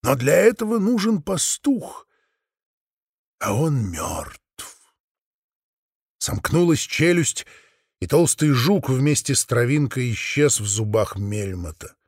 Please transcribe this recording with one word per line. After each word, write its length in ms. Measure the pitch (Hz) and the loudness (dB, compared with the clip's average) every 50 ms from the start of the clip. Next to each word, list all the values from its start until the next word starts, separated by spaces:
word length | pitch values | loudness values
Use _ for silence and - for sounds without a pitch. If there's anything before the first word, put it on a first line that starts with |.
Но 140 | - 123 139 | 0 0 0
для 180 | 131 123 139 160 | 0 2 4 4
этого 460 | 175 196 226 240 - 226 214 233 226 | 6 6 4 4 2 -4 -2 0 0
нужен 420 | 190 214 247 220 185 226 220 180 | 2 2 0 2 2 0 0 0
пастух, 840 | 147 - 190 170 - - - - - 285 277 214 - - - - - _ _ _ _ _ _ _ _ _ _ _ _ _ _ _ _ _ _ _ _ _ _ _ _ _ _ _ | -2 -4 -4 -2 -2 -4 -4 -2 0 -2 -2 -2 -4 -10 -16 -18 -20 _ _ _ _ _ _ _ _ _ _ _ _ _ _ _ _ _ _ _ _ _ _ _ _ _ _ _
а 160 | - 107 101 | -4 -4 -2
он 380 | 117 160 160 147 131 113 92 | 0 0 0 0 0 -2 -4
мертв". 1000 | 85 80 - - - - - - - - _ _ _ - - - - _ _ _ _ _ _ _ _ _ _ _ _ _ _ _ _ _ _ _ _ _ _ _ _ _ _ _ _ _ | -6 -8 -8 -8 -8 -8 -10 -12 -16 -20 _ _ _ -20 -20 -20 -20 _ _ _ _ _ _ _ _ _ _ _ _ _ _ _ _ _ _ _ _ _ _ _ _ _ _ _ _ _
Сомкнулась 640 | - - 107 101 - - - 165 175 170 160 - | -6 -6 -6 -4 -4 0 2 2 4 4 2 2
челюсть, 680 | - - - - 156 170 180 170 151 - - - - - - - _ _ _ _ _ _ _ _ | 0 -6 -2 0 2 4 4 2 2 0 -4 -8 -12 -16 -20 -20 _ _ _ _ _ _ _ _
и 80 | 92 90 | -6 2
толстый 420 | - 160 170 147 - - 156 151 | 2 4 4 4 2 2 2 2
жук 380 | 139 123 120 156 208 156 - - | 4 4 4 2 2 2 2 0
вместе 480 | 131 127 139 147 147 - - - 135 | 0 2 2 2 2 0 0 -2 -2
с 100 | - - | -2 0
травинкой 680 | - 123 120 120 120 143 151 147 127 - 131 123 123 113 | 0 0 0 2 2 2 0 0 -2 -2 -4 -2 -2 -4
исчез 440 | - - - - 143 147 143 - - | -4 -6 -4 0 2 2 2 2 0
в 80 | 104 | -2
зубах 480 | 104 101 107 110 104 104 110 101 - - | -2 -2 -2 -2 0 0 0 0 0 -4
Мельмота. 800 | 101 101 101 104 107 101 98 92 90 87 78 78 _ - - _ _ _ | -8 -6 -6 -4 -6 -6 -6 -8 -8 -10 -12 -12 _ -20 -20 _ _ _